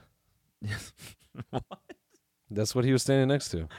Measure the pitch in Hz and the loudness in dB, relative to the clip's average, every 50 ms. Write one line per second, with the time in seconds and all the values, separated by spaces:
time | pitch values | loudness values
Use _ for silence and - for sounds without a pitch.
0 | - _ _ _ _ _ _ _ _ _ _ _ 110 107 104 - - - - - | -14 _ _ _ _ _ _ _ _ _ _ _ -8 -8 -6 -8 -8 -14 -18 -18
1 | - - - _ _ _ - 120 - - - 123 - - 190 - _ - - - | -20 -20 -20 _ _ _ -16 -16 -12 -8 -6 -8 -6 -8 -14 -18 _ -20 -20 -20
2 | _ _ _ _ _ _ _ _ _ _ 104 104 107 - - 127 120 131 131 123 | _ _ _ _ _ _ _ _ _ _ -2 -2 -2 0 2 2 4 4 4 4
3 | - - 135 135 131 131 143 139 - - - 85 80 76 - | 4 4 4 4 4 4 2 0 0 -4 -6 -6 -6 -8 -12